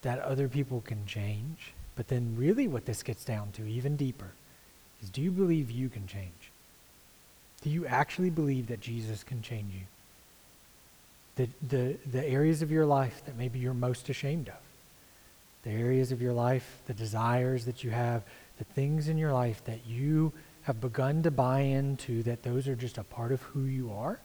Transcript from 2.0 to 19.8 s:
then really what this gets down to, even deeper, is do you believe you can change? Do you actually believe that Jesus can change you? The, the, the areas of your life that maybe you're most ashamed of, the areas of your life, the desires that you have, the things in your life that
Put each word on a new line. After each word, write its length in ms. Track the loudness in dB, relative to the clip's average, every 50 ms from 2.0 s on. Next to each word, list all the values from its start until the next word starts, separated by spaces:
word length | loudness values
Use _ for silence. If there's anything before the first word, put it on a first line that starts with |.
| -4 -2
then 260 | 0 0 0 0 0 2
really 300 | 4 4 4 4 4 0
what 180 | 0 -2 -2
this 160 | -4 -6 -6
gets 240 | -4 -8 -8 -8 -4
down 260 | -4 -4 -4 -4 -6 -8
to, 120 | -8 -6
even 300 | -4 -4 -2 -2 -2 0
deeper, 340 | 0 0 -2 -2 -6 -12 -16 -16 -18 -20 -20 -20 -20 -20 -20 -20 -20 -20 -20 -20 -16
is 80 | -16 -10
do 120 | -6 -2
you 100 | 0 0
believe 400 | 2 4 4 4 4 4 2 0
you 180 | -2 -2 -2 -2
can 160 | -4 -6 -10
change? 460 | -8 -8 -10 -10 -10 -12 -16 -20 -20 -20 -20 -20 -20 -20 -20 -20 -20 -20 -20 -20 -20 -20 -20 -20 -20 -20 -20 -20 -20 -20 -6 -4
Do 60 | -2
you 180 | -2 0 -2 0
actually 420 | 2 2 2 2 0 0 0 2
believe 380 | 2 2 2 2 2 0 0 -2
that 140 | -4 -6
Jesus 420 | -6 -6 -6 -4 -4 -4 -6 -6 -6
can 180 | -6 -6 -6
change 320 | -6 -6 -6 -6 -6 -6 -8
you? 80 | -8 -10 -12 -16 -20 -20 -20 -20 -20 -20 -20 -20 -20 -20 -20 -20 -20 -20 -20 -20 -20 -20 -20 -20 -20 -20 -20 -20 -20 -20 -16 -2
The, 140 | -2 -2 -2 0 -6 -4 0
the, 300 | 2 2 2 2 0 -4 -6 -4
the 120 | -2 -2 0
areas 380 | 2 4 4 6 6 4 4
of 100 | 2 2
your 140 | 4 4 6
life 380 | 6 6 4 4 2 -2 -8 -14
that 100 | -14 -8
maybe 220 | -4 -4 -4 -2 -2
you're 160 | -2 -2 0
most 360 | 0 0 0 0 -2 -2 -6
ashamed 400 | -6 -2 -2 -2 -2 -2 -4 -6
of, 60 | -10 -14 -18 -20 -20 -20 -20 -20 -20 -20 -20 -20 -20 -20 -20 -20 -20 -20 -20 -20 -20 -12 -8
the 80 | -4
areas 400 | -2 0 2 4 4 4 4 2
of 100 | 0 0
your 120 | 0 2 2
life, 460 | 4 4 4 4 2 0 -4 -16 -20 -8 -8
the 60 | -6
desires 720 | -4 -4 -2 0 2 2 4 4 4 4 2 2 0 -2
that 180 | -4 -6 -4 -4
you 60 | -4
have, 320 | -2 0 0 0 0 -2 -4 -6 -18 -20 -20 -20 -12 -12
the 60 | -12
things 420 | -6 -2 -2 0 2 2 0 2 2
in 100 | 0 2
your 160 | 2 2 2
life 300 | 4 2 2 0 -2 -4
that 140 | -8 -8 -8